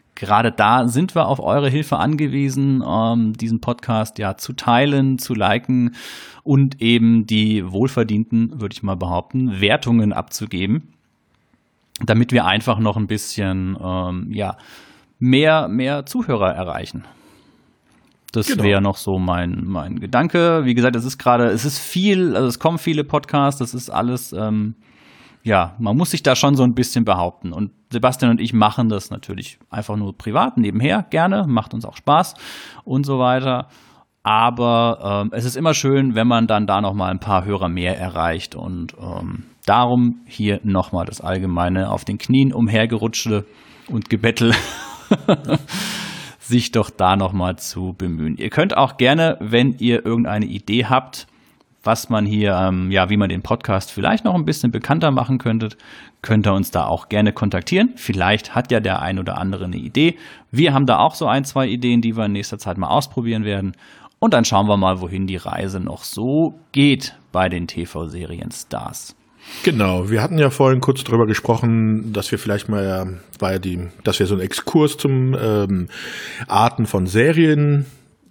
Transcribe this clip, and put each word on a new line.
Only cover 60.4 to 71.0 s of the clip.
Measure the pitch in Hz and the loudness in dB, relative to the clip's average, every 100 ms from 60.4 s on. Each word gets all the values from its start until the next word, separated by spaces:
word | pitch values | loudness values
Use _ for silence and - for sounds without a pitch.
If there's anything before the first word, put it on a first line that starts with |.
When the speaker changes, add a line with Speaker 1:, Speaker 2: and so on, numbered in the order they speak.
| - | -6
Speaker 1:
Wir | 117 160 | 2 4
haben | 135 127 | 4 4
da | 107 | 4
auch | 143 | 4
so | - 143 | 2 0
ein, | 135 | 0
zwei | 135 139 127 | 0 -2 -2
Ideen, | 123 123 120 | 0 2 2
die | 113 113 | 2 0
wir | 104 | -2
in | |
nächster | 101 - 104 | -2 -6 -10
Zeit | 104 98 | -8 -4
mal | 80 | 0
ausprobieren | 143 139 131 117 110 | 0 0 -4 -2 -2
werden. | 104 98 95 - - - - - | -2 -2 -4 -8 -18 -20 -16 -2
Und | 226 | 2
dann | 127 113 | 4 4
schauen | 98 104 | 2 4
wir | 101 | 4
mal, | 92 92 | 2 0
wohin | 87 95 95 | -4 -4 -4
die | 90 | -6
Reise | - - 95 95 | -6 -6 -6 -6
noch | 92 87 | -8 -10
so | - 104 120 151 160 - _ | -10 -6 0 2 0 -2 _
geht | 139 143 135 - - _ | 4 4 4 -2 -14 _
bei | 90 92 | 0 0
den | 87 85 | 0 -6
T-V-Serienstars. | - 85 80 82 85 80 85 - - - - - - - - _ _ - - | -8 -8 -8 -8 -8 -10 -10 -10 -12 -10 -10 -8 -12 -18 -20 _ _ -20 -2
Speaker 2:
Genau, | 185 123 95 90 98 | 0 2 2 0 0
wir | 110 | 0
hatten | 147 160 | 0 2
ja | 139 | 2
vorhin | 131 131 131 | 4 4 4
kurz | 135 131 | 2 -2